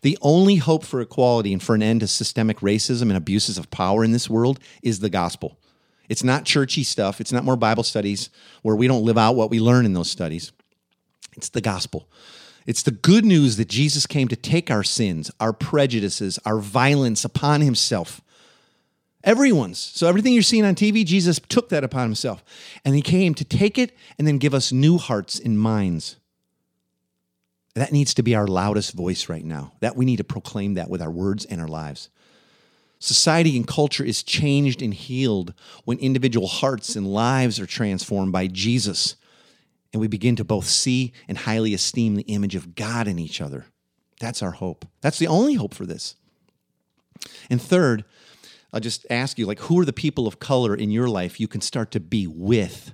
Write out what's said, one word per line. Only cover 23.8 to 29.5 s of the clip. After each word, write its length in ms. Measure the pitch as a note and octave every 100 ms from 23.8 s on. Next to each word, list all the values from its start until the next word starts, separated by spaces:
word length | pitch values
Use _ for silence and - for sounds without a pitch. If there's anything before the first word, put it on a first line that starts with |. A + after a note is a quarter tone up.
| B3 _ - -
and 100 | D3+
then 100 | C#3+
give 160 | C#3+
us 180 | C3+ -
new 260 | C3 D3+ F3
hearts 420 | - G#2+ F#2+ -
and 180 | A#2 G#2+
minds. 600 | A2 G#2+ F#2+ E2 - - _ _ _ _ _ _ _ _ _ _ _ _ _ _ _ A2+
That 160 | C3+
needs 220 | D3 C#3 -
to 80 |
be 120 | A#2+ A2
our 120 | G2+
loudest 460 | F#2 G2+ G#2 -
voice 360 | - F2+ F2+ -
right 160 | E2
now. 280 | D#2+